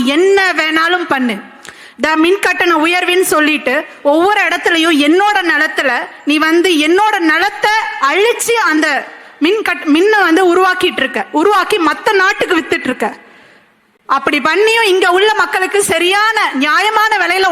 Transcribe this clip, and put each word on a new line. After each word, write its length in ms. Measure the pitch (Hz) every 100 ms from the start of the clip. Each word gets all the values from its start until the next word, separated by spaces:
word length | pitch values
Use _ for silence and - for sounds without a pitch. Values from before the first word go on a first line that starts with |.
| 247
என்ன 400 | 285 381 392 381
வேணாலும் 540 | 320 311 320 330 359 339
பண்ணு. 260 | 277 247 196 - - - - - -
இந்த 160 | 285 311
மின் 240 | 330 392
கட்டண 380 | 440 370 370 330
உயர்வுன்னு 500 | 311 359 359 359 359
சொல்லிட்டு 420 | 330 302 302 - 269 - -
ஒவ்வொரு 360 | 285 302 359 427
இடத்துலயும் 600 | 359 349 381 339 320 320
என்னோட 400 | 294 349 415 403
நிலத்துல 480 | 359 302 311 302 285 247 - - -
நீ 120 | 302
வந்து 340 | 311 330 349 330
என்னோட 380 | 302 359 427 415 330
நிலத்தை 440 | 311 381 415 415 427 - -
அழிச்சு 540 | 269 320 427 480 - 466 349
அந்த 180 | 311 311 269 - - - -
மின் 220 | 294 440
கட்-, 260 | 381 349 330
மின்னை 340 | 294 392 427
வந்து 200 | 359 320 370
உருவாக்கிட்டு 560 | 349 381 370 359 -
இருக்க, 180 | 262 254 -
உருவாக்கி 480 | 294 359 403 349 427
மத்த 320 | 320 302 -
நாட்டுக்கு 420 | 415 381 415 508 339
வித்துட்டு 340 | - - -
இருக்க. 180 | 247 220 - - - - - _ _ _ _ - 269
அப்படி 220 | 277 294
பண்ணியும் 500 | 277 330 440 453 440
இங்க 180 | 370 370
உள்ள 220 | 359 427
மக்களுக்கு 500 | 415 349 403 370 403
சரியான 680 | 392 330 349 392 427 440 359
நியாயமான 640 | 269 294 320 403 427 427 415
விலையில 300 | 349 359 381